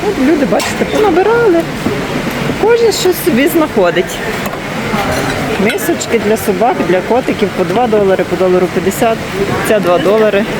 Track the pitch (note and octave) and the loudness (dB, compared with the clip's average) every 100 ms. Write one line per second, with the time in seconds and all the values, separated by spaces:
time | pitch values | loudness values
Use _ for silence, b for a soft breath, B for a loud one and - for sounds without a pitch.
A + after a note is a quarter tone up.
0 | G4+ F#4+ C4 D#4+ B3+ G#3+ - - - - | -2 0 2 2 2 0 -2 -2 -2 2
1 | G#4+ E4 F#4+ A#4 A#4+ E4+ E4 - - - | 2 4 2 4 4 2 0 -4 -4 -4
2 | - - - - - - G4+ A#4 A#4 - | -4 -4 -4 -4 -4 0 2 4 2 2
3 | F#4 F4 F#4 A#3+ C#4+ F4 D4+ - F3+ F3 | 0 0 0 2 2 2 0 2 2 2
4 | F3+ - - - - - - - - - | -2 -4 -6 -6 -6 -6 -8 -6 -4 -2
5 | - - - - - - G3+ E4+ - D#4 | -2 -2 -2 -4 -4 0 0 0 -2 -2
6 | - A3+ G3+ A3 - F#3 A3+ - F#3+ F3+ | -2 -2 0 -2 0 0 0 0 0 0
7 | F3+ A3+ - G3 G3 - F3 F#3+ B3 G#3+ | 2 -2 0 -2 -2 -2 -2 0 2 2
8 | G3+ F#3+ F3+ F3 F#3 F3+ F3 - F3 G3+ | 2 2 0 0 2 2 2 0 -2 0
9 | A#3 A3 - F#3+ G3 - - G#3+ F3 F3 | 0 0 -4 -4 -2 -2 0 0 2 2
10 | E3 G#3+ G#3+ G3+ A3 A#3+ | 2 2 2 2 -2 -4